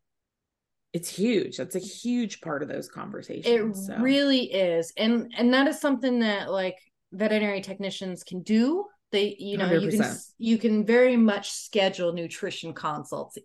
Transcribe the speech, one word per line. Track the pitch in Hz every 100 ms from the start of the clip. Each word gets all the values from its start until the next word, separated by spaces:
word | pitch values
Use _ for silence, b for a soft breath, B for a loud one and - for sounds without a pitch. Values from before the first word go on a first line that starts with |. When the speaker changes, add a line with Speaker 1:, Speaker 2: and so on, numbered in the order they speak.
| _ _ _ _ _ _ _ _ _
Speaker 1:
it's | 170 -
huge. | 170 226 196 - -
That's | 175 185
a |
huge | 208 - 240 247 214 -
part | 165 143
of | 147
those | 143 -
conversations, | - - - - - 233 233 220 196 196
Speaker 2:
It |
Speaker 1:
so. | 226
Speaker 2:
really | 254 277 277 262 -
is. | 190 180 165 165 -
And, | 220 233 - -
and | 240
that | 262 285
is | 302
something | 285 262 269 247
that, | 220 202 131
like, | 190 185 - _ _ _
veterinary | 185 214 214 208 196
technicians | 190 190 190 - 190 175
can | - 180
do. | 185 220 254 359 403 _ _
They, | 202 202 -
you | 202 196
know, | 180
you |
can | 165
Speaker 1:
Hundred | - -
percent. | 117
Speaker 2:
s-, | - - -
you | 226 226
can | 233 214 208
very | 240 254 240
much | 220 202 -
schedule | - - 208 190 190 170
nutrition | 175 165 - 185 - 165
consults | - 156 147 143 147 139 -